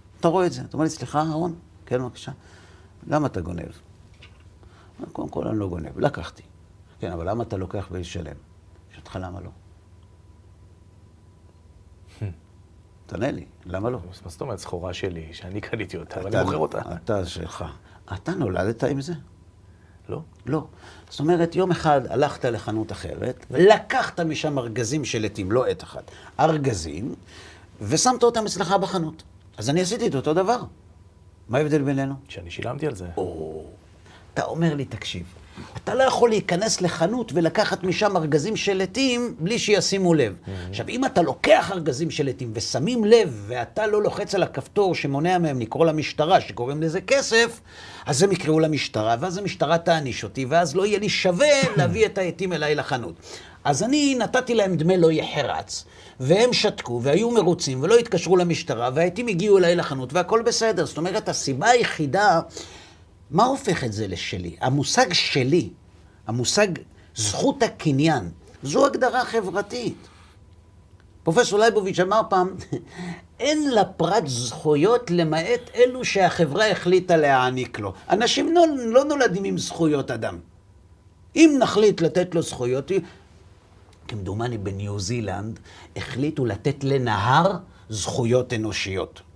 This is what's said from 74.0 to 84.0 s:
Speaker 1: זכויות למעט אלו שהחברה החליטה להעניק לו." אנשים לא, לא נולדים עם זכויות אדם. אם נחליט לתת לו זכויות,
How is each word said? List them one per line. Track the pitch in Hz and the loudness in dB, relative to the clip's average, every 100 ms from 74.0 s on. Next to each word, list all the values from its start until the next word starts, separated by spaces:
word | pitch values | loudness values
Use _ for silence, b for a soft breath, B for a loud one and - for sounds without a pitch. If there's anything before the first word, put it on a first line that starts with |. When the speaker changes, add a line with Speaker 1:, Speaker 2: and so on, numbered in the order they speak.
| 165 214 147 | 2 2 0
Speaker 1:
זכויות | 120 120 - 156 147 185 240 233 | -6 -6 -4 0 4 4 2 2
למעט | 175 160 156 180 240 - - | 0 2 0 0 -2 -2 4
אלו | 254 247 180 | 4 4 -2
שהחברה | 196 180 - 160 160 214 | 2 2 4 0 4 2
החליטה | 175 180 185 180 165 | 2 4 4 6 4
להעניק | 147 135 127 127 123 - | 6 6 4 0 -4 -6
לו." | 101 95 B | -8 -6 B
אנשים | 190 233 - 285 | 2 2 2 2
לא, | 339 330 277 233 | 6 6 4 4
לא | 240 285 | 4 4
נולדים | 285 240 180 | 2 2 2
עם | 196 185 | -2 -4
זכויות | - - 160 143 131 | -4 0 2 2 0
אדם. | 113 110 87 - - _ - - - - _ - - | -4 -6 -8 -16 -20 _ -20 -20 -20 -20 _ -4 6
אם | 320 277 | 8 8
נחליט | 220 208 214 185 | 4 6 6 6
לתת | 165 180 180 165 | 2 2 0 0
לו | |
זכויות, | - - 123 131 - 190 175 B B B - - _ - - - | -2 -4 -2 -2 0 -2 -2 B B B -20 -20 _ -20 -20 -20